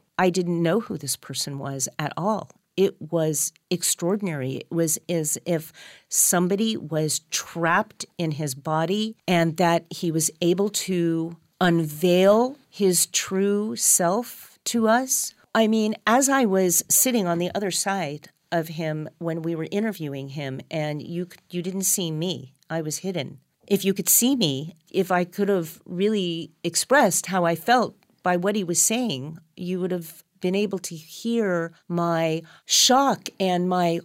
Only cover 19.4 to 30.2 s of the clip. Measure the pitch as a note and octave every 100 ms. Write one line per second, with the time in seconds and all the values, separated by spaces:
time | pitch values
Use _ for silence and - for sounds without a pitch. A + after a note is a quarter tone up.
19.4 | E3 D#3+ D#3+ G3+ A3 F#3 D3+ C#3 C#3 C#3+
20.4 | C#3 C3 - D#3 D3+ D3+ - E3+ F3+ -
21.4 | _ F3+ F3 F#3+ F#3+ - E3+ D#3 F3+ C3
22.4 | C3 _ - D#3+ D#3 - F#3 F3 B2+ -
23.4 | _ _ - G3 F#3+ G3 - - A#3+ C4+
24.4 | E3 C3+ D#3+ - _ - F#3 F3+ F3+ -
25.4 | G3 F#3+ D#3+ - - F3+ G3+ G#3+ F3 E3
26.4 | - _ E3+ E3+ - C#4 G#3+ - - F#3
27.4 | E3+ E3 - B3 G3+ - _ _ F#3 F3+
28.4 | F#3+ G#3+ F3 E3+ - A3+ A#3+ C3 C#3+ E3
29.4 | _ - F3+ F#3 F3+ F3+ D#3+ -